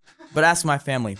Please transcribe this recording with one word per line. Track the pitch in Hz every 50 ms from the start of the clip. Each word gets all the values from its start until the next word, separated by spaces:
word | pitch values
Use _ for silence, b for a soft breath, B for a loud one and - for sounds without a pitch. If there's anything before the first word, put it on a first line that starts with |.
| B B B B B - -
But | 151 156
ask | 165 170 160 -
my | 156 147 139
family. | - 143 135 127 117 104 98 101